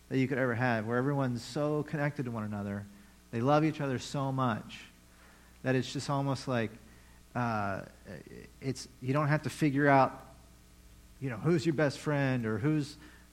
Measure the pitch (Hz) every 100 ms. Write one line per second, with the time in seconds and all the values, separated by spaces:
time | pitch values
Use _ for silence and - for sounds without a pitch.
0 | - 131 127 131 131 117 127 113 107 123
1 | 135 143 131 120 - 156 147 151 147 156
2 | 147 147 123 117 107 104 101 101 101 -
3 | - - - 117 127 151 156 156 139 123
4 | - 147 135 131 127 110 - - - -
5 | - - - - - - 131 131 123 143
6 | - 139 139 127 - 123 110 - - -
7 | - - - 120 120 110 101 95 - -
8 | - 85 - 60 - - 135 123 - -
9 | 127 139 147 151 127 - 151 135 143 139
10 | 127 - - - - - - - - -
11 | - - 131 110 147 170 165 139 147 -
12 | 151 143 135 127 110 110 143 156 139 -
13 | - - -